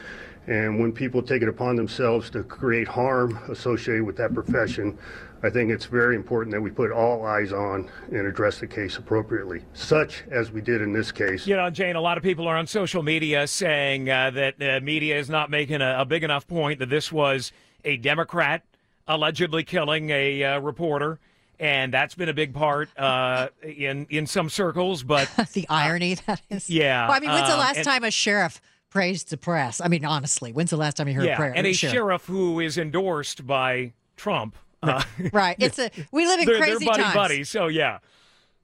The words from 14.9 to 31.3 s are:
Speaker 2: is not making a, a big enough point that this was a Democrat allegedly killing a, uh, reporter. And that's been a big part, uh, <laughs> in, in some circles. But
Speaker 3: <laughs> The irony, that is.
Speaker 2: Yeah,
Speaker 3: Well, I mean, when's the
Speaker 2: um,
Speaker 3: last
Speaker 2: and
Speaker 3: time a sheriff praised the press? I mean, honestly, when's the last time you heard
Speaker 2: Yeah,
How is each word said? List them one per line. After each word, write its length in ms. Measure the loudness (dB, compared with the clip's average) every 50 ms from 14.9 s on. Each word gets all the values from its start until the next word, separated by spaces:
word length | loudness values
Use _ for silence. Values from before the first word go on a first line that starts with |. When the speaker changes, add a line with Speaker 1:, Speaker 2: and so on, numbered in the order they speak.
| -2 0 0 0 0 0
Speaker 2:
is 120 | -2 -2
not 200 | -2 -2 0 0
making 320 | 0 0 0 0 0 0
a, 140 | 0 2 2 2
a 60 | 0
big 200 | 2 0 0 0
enough 240 | 0 -2 -2 -2 -4
point 300 | -2 0 0 0 0 -2
that 100 | -2 0
this 240 | 0 0 0 0 0
was 400 | 2 2 2 2 0 -2 -6 -12 _ _ _ _ _ -4
a 100 | -4 -4
Democrat 720 | -2 0 0 0 0 0 -2 0 0 2 2 0 -2 -4 _ _ _ _ _ _ _ _ -2
allegedly 560 | 0 2 2 0 2 0 0 0 0 0 -2
killing 460 | 0 0 0 0 2 0 0 0 0
a, 340 | 0 2 2 2 0 0 0
uh, 160 | 0 0 0
reporter. 600 | -2 -4 -6 -4 -2 0 0 0 0 -2 -4 -6 _ _ _ _ _ _ _ -2
And 340 | 0 2 2 2 2 2 2
that's 220 | 2 0 0 -2
been 140 | -6 -4 -2
a 40 | -2
big 200 | -2 -2 -2 -2
part, 360 | 0 0 2 2 0 -2 -4 -6 -2
uh, 500 | 0 0 2 2 2 2 2 0 0 -2 -4
<laughs> 80 | _ -16
in, 440 | -14 -8 -6 -4 -4 -4 -4 -6 -4
in 160 | -2 -2 -2 -2
some 220 | 0 -2 -2 -2
circles. 540 | 0 0 0 0 0 0 0 0 -2 -4 -2
But 260 | 2 2 2 2 2 0 -2
Speaker 3:
<laughs> 120 | -2 0 0
The 120 | -4 -2 0
irony, 460 | 2 2 2 2 2 2 0 0 0 -2 -2
that 160 | -4 -4 -4 -6 -8
is. 200 | -10 -8 -6 0
Speaker 2:
Yeah, 380 | 2 2 4 4 4 4 4 4
Speaker 3:
Well, 80 | 2
I 40 | 2
mean, 100 | 2 2
when's 180 | 2 2 4 4
the 60 | 4
Speaker 2:
um, 60 | 4
Speaker 3:
last 180 | 2 2 2 0
Speaker 2:
and 80 | 2
Speaker 3:
time 180 | 2 2 2 2
a 80 | 0
sheriff 480 | 0 0 2 2 2 2 2 0 -2 -8 _ _ _ _ _ _
praised 400 | -2 0 0 0 0 -2 -6 -8
the 80 | -10 -8
press? 420 | -4 -2 0 0 0 0 -2 -2
I 80 | 0 2
mean, 160 | 2 2 2
honestly, 480 | 0 0 0 0 -2 -2 -4 -4 -6
when's 200 | -4 -2 -2 0
the 60 | 0 0
last 200 | 0 0 -2 -2
time 100 | -2 -2
you 60 | 0
heard 120 | 0 0
Speaker 2:
Yeah, 60 | 0